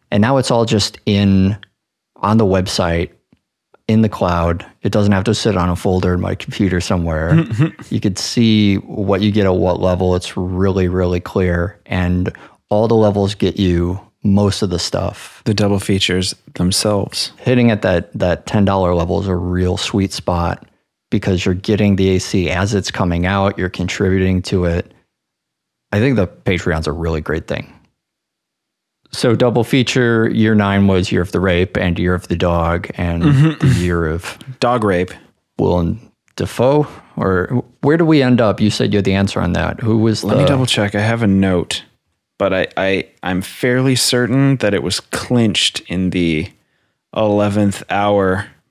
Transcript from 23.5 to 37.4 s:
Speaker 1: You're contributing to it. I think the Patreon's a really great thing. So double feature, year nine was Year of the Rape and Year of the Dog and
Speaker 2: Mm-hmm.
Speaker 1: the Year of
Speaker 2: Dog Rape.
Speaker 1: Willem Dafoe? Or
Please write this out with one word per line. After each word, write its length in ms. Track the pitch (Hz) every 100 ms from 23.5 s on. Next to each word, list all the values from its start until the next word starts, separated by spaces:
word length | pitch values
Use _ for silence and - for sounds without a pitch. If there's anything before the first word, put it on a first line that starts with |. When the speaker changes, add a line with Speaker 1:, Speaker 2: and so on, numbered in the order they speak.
| 98
Speaker 1:
You're 120 | 92
contributing 760 | - 90 - 98 95 92 92
to 220 | - 98 87
it. 280 | 85 - _ _ _ _ _ _ _ _ _ _
I 80 | 101
think 160 | 131 117
the 100 | 92
Patreon's 640 | - - 90 - 80 78
a 40 |
really 300 | 76 82 80
great 260 | 76 78 -
thing. 240 | - - - _ _ _ _ _ _ _ _ _ _ _ _ _
So 240 | - 135 110
double 280 | 123 117
feature, 640 | 113 139 120 135 120 117 113
year 260 | 117 110 107
nine 320 | 101 98 98
was 240 | 95 90
Year 100 | 98
of 100 | 87
the 80 | 92
Rape 380 | 92 87 92 104
and 220 | 95 87
Year 160 | 90 90
of 120 | -
the 60 | 85
Dog 540 | 90 85 85 85 - -
and 260 | 87 85
Speaker 2:
Mm-hmm. 440 | 147 139 156 151 143
Speaker 1:
the 80 | 104
Year 280 | 87 87 82
of 300 | 85 - - - 127
Speaker 2:
Dog 240 | 120 123
Rape. 280 | 107 90 90 - - _ _ -
Speaker 1:
Willem 520 | 98 87 85 107 - _ _ -
Dafoe? 520 | 101 - 123 147 147 - - -
Or 480 | 95 92